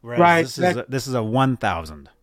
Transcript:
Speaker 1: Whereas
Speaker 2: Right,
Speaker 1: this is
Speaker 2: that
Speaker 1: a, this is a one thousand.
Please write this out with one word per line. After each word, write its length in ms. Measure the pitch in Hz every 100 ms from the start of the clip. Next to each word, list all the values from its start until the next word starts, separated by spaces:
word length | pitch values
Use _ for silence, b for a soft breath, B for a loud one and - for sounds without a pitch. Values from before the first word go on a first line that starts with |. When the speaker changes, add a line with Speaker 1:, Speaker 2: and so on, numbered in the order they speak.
Speaker 1:
Whereas 200 | 117 120
Speaker 2:
Right, 220 | 175 170
Speaker 1:
this 80 | 139 139
is 40 | 180
Speaker 2:
that 20 | 127
Speaker 1:
a, 140 | -
this 160 | 131 131
is 80 |
a 80 | 127
one 340 | 110 123 135 123
thousand. 520 | 104 85 80 76 69 _